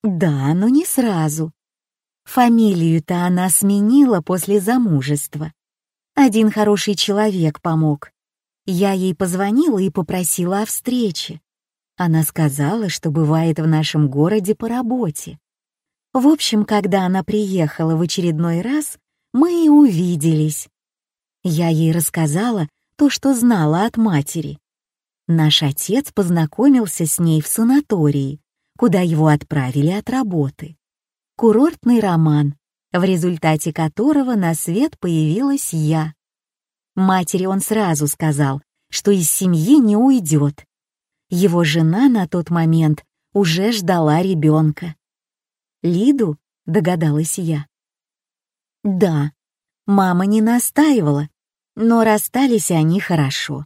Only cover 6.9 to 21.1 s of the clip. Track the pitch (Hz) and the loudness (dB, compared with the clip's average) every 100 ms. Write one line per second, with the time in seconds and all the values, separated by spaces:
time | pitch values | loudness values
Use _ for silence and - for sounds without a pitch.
6.9 | 196 - 202 220 190 160 147 175 160 156 | -4 -2 0 0 0 -2 -2 -4 0 0
7.9 | 147 - _ _ _ _ _ - 175 196 | -2 -8 _ _ _ _ _ -6 -2 0
8.9 | 190 185 170 185 180 196 226 330 214 190 | 0 -2 -2 -4 -2 0 0 2 0 -2
9.9 | 190 165 180 175 - 175 196 214 - - | -2 -4 -4 -4 -4 -2 -4 -4 -6 -4
10.9 | 247 220 160 - 165 _ _ _ _ _ | -2 -4 -6 -12 -14 _ _ _ _ _
11.9 | _ 175 160 156 - 156 139 147 220 208 | _ 0 0 0 -2 -2 -2 -4 -2 -6
12.9 | - 165 151 151 156 165 160 160 156 156 | -6 -4 -2 0 0 0 0 0 0 0
13.9 | 156 147 139 160 214 185 214 226 240 240 | 0 0 0 0 0 -2 -4 -4 -4 -4
14.9 | 254 202 147 - 139 _ _ _ _ _ | -4 -4 -6 -14 -18 _ _ _ _ _
15.9 | _ _ 262 262 311 - 220 208 208 202 | _ _ 0 2 2 0 -2 0 -2 0
16.9 | 190 185 190 180 208 202 190 151 - 160 | 0 0 -2 -2 -4 -2 -2 -2 -2 -2
17.9 | 160 170 - 175 156 170 170 226 294 294 | 0 -2 -2 -2 -2 -2 -2 -2 -4 -6
18.9 | - _ _ _ 240 339 339 320 294 285 | -14 _ _ _ 0 2 2 4 6 6
19.9 | 165 180 175 160 156 156 151 - _ _ | 4 -2 0 0 0 0 -4 -14 _ _
20.9 | _ _ | _ _